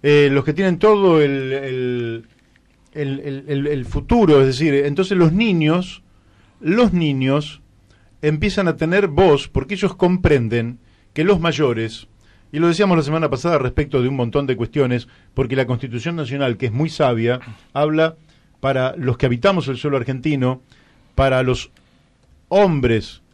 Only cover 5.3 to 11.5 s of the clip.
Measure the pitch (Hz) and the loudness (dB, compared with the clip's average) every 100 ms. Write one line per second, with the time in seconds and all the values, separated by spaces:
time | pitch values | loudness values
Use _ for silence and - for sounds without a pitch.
5.3 | 175 226 175 151 170 185 - _ _ _ | 4 2 2 2 0 -2 -12 _ _ _
6.3 | _ _ _ 147 202 240 175 160 135 131 | _ _ _ -2 2 2 2 0 0 0
7.3 | 139 147 - _ _ _ _ _ _ 151 | 0 -2 -14 _ _ _ _ _ _ -4
8.3 | 151 202 202 185 151 160 190 202 143 190 | 0 -2 0 -2 0 0 0 0 2 4
9.3 | 143 - - 135 202 196 - 185 185 175 | 4 2 -6 -6 -4 -4 0 0 2 2
10.3 | 143 117 117 117 123 _ _ _ - 170 | 2 2 -2 -4 -8 _ _ _ -4 0
11.3 | 196 165 | 2 0